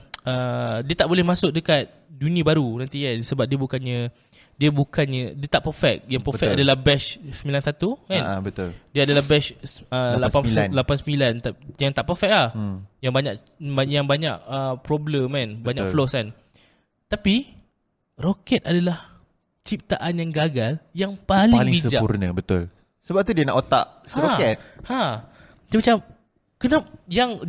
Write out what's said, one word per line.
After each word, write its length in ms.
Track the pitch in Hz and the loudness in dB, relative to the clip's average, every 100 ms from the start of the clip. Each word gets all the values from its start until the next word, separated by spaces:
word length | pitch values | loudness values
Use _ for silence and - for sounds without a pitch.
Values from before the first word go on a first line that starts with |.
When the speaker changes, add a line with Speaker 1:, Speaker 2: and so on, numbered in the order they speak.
| - - | -12 -10
Speaker 1:
uh, 600 | - 127 127 120 120 113 | -6 -4 -2 -2 -2 -4
dia 120 | 139 | -2
tak 120 | - 160 | 0 2
boleh 160 | 175 | 4
masuk 320 | 175 180 185 | 4 2 0
dekat 320 | 165 160 151 - - _ | 0 2 2 0 -10 _
dunia 340 | 139 147 175 | -6 -2 2
baru 400 | 151 156 127 113 | 4 2 2 -2
nanti 240 | 135 143 143 | -6 -6 -4
kan, 160 | 117 | -4
sebab 240 | 117 139 135 | -4 -2 0
dia 80 | |
bukannya, 440 | 139 131 131 127 123 120 - _ _ _ | -2 -2 -4 -4 -4 -4 -8 _ _ _
dia 160 | - 147 | 0 2
bukannya, 640 | 147 143 - 143 131 123 | 2 0 0 -2 -2 -6
dia 160 | 143 143 | -8 -2
tak 140 | 151 | -2
perfect. 440 | 165 - 147 98 - | -2 0 0 0 -2
Yang 160 | 127 | -4
perfect 260 | 147 127 135 | -4 -2 0
Speaker 2:
Betul. 80 | 139 | 2
Speaker 1:
adalah 160 | 139 135 | 2 2
batch 300 | 131 139 - - | 4 2 0 -10
sembilan 380 | 143 - 147 143 | -14 -10 -4 -2
satu, 260 | 147 147 180 262 | -2 -2 -4 -4
kan? 160 | - 190 | -4 -4
Speaker 2:
Ha, 80 | 92 | -2
ha, 100 | 98 | -4
betul. 320 | 98 - 90 87 - | -6 -6 -8 -8 -6
Speaker 1:
Dia 100 | 143 | 0
adalah 200 | 139 143 | 2 2
batch, 240 | 139 147 - - 139 - - | 4 2 2 -8 -16 -16 -8
uh, 280 | 127 123 123 | -2 0 0
Speaker 2:
Lapan 120 | 123 143 | 2 2
sembilan. 240 | 120 107 101 | 2 2 2
Speaker 1:
lapan 240 | 135 127 143 | 0 0 -2
sembilan, 340 | - 143 127 117 | -2 0 0 0
tak, 140 | 117 101 - - | -6 -10 -14 -4
yang 140 | 139 | -2
tak 120 | 135 | -2
perfect 280 | 117 175 196 | -2 -2 2
lah. 180 | 214 120 | 2 2
Speaker 2:
Hmm. 320 | 110 104 95 98 _ | -2 -6 -8 -12 _
Speaker 1:
Yang 140 | 131 | -2
banyak, 200 | 131 139 104 - _ | 0 -2 -6 -14 _
banyak, 460 | 147 135 135 143 | -6 -2 0 0
banyak, 320 | 139 143 156 87 | 0 0 -2 -6
uh, 300 | - 135 135 127 | -8 -6 -4 -4
problem 520 | - 151 151 143 127 | -2 -4 0 -2 0
kan, 180 | 139 113 113 | -2 -4 -6
banyak 280 | 120 123 | -6 -4
Speaker 2:
Betul. 100 | 98 151 | -2 0
Speaker 1:
flaws 160 | 131 | 0
kan. 140 | 135 107 - _ _ _ _ _ _ _ | -2 -6 -10 _ _ _ _ _ _ _
Tapi 280 | 208 196 220 277 - _ _ _ _ _ | -2 0 0 -2 -12 _ _ _ _ _
roket 480 | - 156 196 - 240 | -6 -4 -4 -2 -2
adalah 520 | - 175 175 165 - - _ _ _ _ | 0 0 0 -2 -8 -20 _ _ _ _
ciptaan 500 | - 208 - - 165 | -10 -10 -4 -4 -2
yang 180 | 175 165 | -4 -4
gagal, 520 | 151 160 127 113 160 - | -2 0 0 -2 -4 -8
yang 240 | 165 190 196 | -6 -6 -4
paling 380 | - 190 214 240 | 2 6 8 6
Speaker 2:
Paling 180 | - 175 | 6 2
Speaker 1:
bijak. 140 | 139 | 2
Speaker 2:
sempurna, 360 | 120 110 104 92 | 2 2 2 0
betul. 360 | 90 - 90 87 - _ _ | -2 0 0 -2 -8 _ _
Sebab 200 | - 190 | -2 0
tu 80 | 202 | 2
dia 120 | 175 | 2
nak 160 | 139 127 | 2 2
otak 280 | - 127 - - | 2 2 2 -6
si 100 | - | -8
Speaker 1:
Ha, 80 | 269 | 0
Speaker 2:
roket. 340 | 302 196 120 - - - - | 2 2 2 0 -6 -18 -6
Speaker 1:
ha. 160 | 254 170 107 - - - _ _ | -2 -2 -4 -10 -20 -20 _ _
Dia 100 | 220 | 2
macam, 200 | 233 220 - - _ _ _ | 4 2 0 -18 _ _ _
kenapa 320 | _ 247 302 - - | _ 0 2 0 -8
yang 260 | - 180 247 208 | -6 -2 0 -2